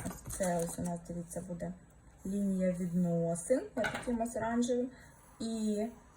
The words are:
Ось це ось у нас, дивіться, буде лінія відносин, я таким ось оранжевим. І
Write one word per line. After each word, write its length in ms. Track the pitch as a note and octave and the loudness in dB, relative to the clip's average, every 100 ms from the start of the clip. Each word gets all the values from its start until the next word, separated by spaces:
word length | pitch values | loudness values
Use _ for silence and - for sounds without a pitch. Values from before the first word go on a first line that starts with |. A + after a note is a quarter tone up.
| - | -2
Ось 280 | - - - | -8 -8 -2
це 280 | F#3 F3 | 0 2
ось 140 | E3+ - | 0 -2
у 40 | |
нас, 180 | F3 E3+ - | -4 -4 -6
дивіться, 320 | F3 E3+ - | -8 -6 -8
буде 320 | F3+ F3 F3 F3+ - - - - F#3+ | -8 -6 -6 -8 -14 -20 -20 -12 -4
лінія 460 | G3+ G3 F#3 F#3 | 0 2 4 2
відносин, 880 | F3 F3+ F3 F3 E3+ E3 E3+ - C4 G#4+ - | 2 0 2 4 4 2 0 2 2 2 -2
я 60 | |
таким 380 | G#3+ - - A#3+ | 0 -2 -2 0
ось 160 | A#3 A#3 | 0 0
оранжевим. 540 | A3+ A#3+ A#3+ B3 B3+ - - - - - | 0 2 4 2 0 -4 -18 -20 -20 -6
І 460 | A3+ A3+ G#3+ G#3 A#3 - - | -4 0 2 2 0 -4 -18